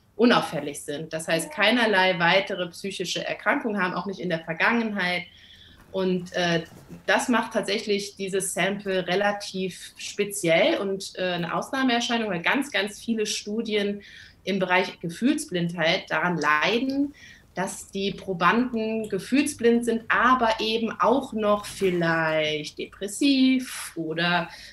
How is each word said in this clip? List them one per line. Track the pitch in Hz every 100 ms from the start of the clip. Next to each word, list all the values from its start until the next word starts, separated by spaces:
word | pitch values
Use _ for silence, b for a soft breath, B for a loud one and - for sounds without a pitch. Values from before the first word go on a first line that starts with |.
| _ -
unauffällig | 240 175 160 156 147 143
sind. | - 143 160
Das | 160 170
heißt, | 165 165
keinerlei | - 202 240 220 190 185 175
weitere | 170 190 196 190 175
psychische | - 196 180 175 175 -
Erkrankungen | 160 - 277 247 208
haben, | 180
auch | 175 202
nicht | 190
in | 180
der | 160
Vergangenheit. | - 160 196 233 226 202 180 180 175 b b b b b b
Und, | 190 185 185 175
äh, | - 175 170 165 - - - -
das | 208 254
macht | 220 -
tatsächlich | 214 190 208 220 202 202 -
dieses | 196 190 180
Sample | - 180 202 202 190 175
relativ | 185 202 202 - 190 185 - - -
speziell | - - 202 - 170 165 254 330
und, | 196 196 - -
äh, | 185
eine | 175 170
Ausnahmeerscheinung, | 170 - 269 262 240 240 233 214
weil | 175
ganz, | 170 226 -
ganz | 196 208 -
viele | - 220 208
Studien | - - 214 226 208 202 202 B B B B
im | - 190
Bereich | 185 185 190 -
Gefühlsblindheit | 170 170 240 302 - 175 170 170 160 190 -
daran | 156 175 170
leiden, | 147 151 165 233 269 277 285 B B B B -
dass | 190 - -
die | 196 196
Probanden | - - 175 180 214 254 233 220 220 214
gefühlsblind | 196 175 262 294 - 233 233 240
sind, | 226 -
aber | 185 233 254 226 220
eben | 214 226 226 -
auch | 190 262 269
noch | 220 208 208 -
vielleicht | - 190 180 165 165 160 156 151 151 151 -
depressiv | - - 202 - 285 269 262 262 254 - - -
oder | 160 160 175 175 165 B B